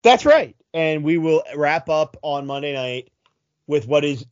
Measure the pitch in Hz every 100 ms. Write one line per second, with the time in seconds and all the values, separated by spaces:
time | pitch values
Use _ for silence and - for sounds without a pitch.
0 | 226 247 294 311 147 _ _ 165 160 156
1 | 151 165 160 156 - 147 147 160 - 156
2 | 156 - 151 143 139 139 143 139 127 123
3 | - _ _ _ _ _ - 147 113 147
4 | 147 135 113